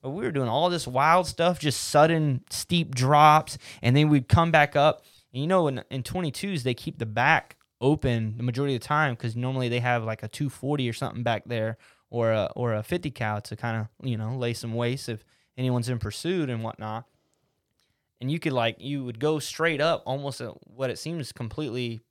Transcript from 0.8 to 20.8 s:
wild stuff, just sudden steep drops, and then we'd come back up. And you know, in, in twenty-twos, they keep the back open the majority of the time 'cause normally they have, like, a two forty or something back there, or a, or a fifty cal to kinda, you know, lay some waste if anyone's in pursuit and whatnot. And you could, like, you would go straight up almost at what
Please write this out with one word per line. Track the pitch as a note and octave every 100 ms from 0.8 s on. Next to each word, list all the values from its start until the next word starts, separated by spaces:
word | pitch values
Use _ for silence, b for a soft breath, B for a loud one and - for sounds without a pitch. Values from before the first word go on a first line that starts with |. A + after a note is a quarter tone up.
| -
wild | B2+ D3 F3 F3
stuff, | - E3 F3
just | D3 - -
sudden | D3+ D#3 E3 D3+ B2+ _
steep | - - F3 D#3+ C3
drops, | C3 D3 D3+ D#3 - - B B
and | A#2+ C3+
then | D3+
we'd | D3 A#2
come | - E3+
back | D#3 D3 D3+
up. | D3+ - b b b
And | B2
you | D3+
know, | F#3+ D#3
in, | B2+ -
in | C3
twenty-twos, | A#2+ F#3 E3+ - G3+ F3+
they | B2+ B2
keep | - -
the | A2
back | G#2+ C3 D#3+ - - _ _
open | C3+ D3+ C3+ A#2 A2 A2
the |
majority | B2 A#2+ C#3+ B2+
of |
the | -
time | D3+ D3+ A#2
'cause | A#2 A#2
normally | B2+ C3 B2
they | A#2+
have, | B2 A#2+
like, | A2 A2
a | G#2+
two | - D3
forty | - C3 D3 B2
or |
something | A2 C3+ -
back | A#2+ G#2+ -
there, | A#2 A2 A2+ b b _
or | A#2+ A2+
a, | A2 F#2+ -
or | A#2+ G#2+
a |
fifty | G#2 F3 E3+
cal | - A2 G#2
to | - -
kinda, | A#2 A2+ A2 _
you | C3 A2+
know, | A2 B2+
lay | A#2+
some | A#2 A#2+ A2+
waste | A#2+ C3+ -
if | A2 _ _ _ -
anyone's | B2+ B2 A#2
in | A#2+
pursuit | A2 - E3 F#3 C#3
and | A#2
whatnot. | A2+ - G#2+ A2 - _ _ _ _ _ _ _ _ _ _ _
And | B2+
you | E3
could, | D#3+
like, | C3 A#2 -
you | C3 C#3+
would | B2+ A2+
go | D3+ D#3
straight | - - E3 D3
up | D#3 D3+ -
almost | C3+ C#3 B2+
at | B2 - -
what | A2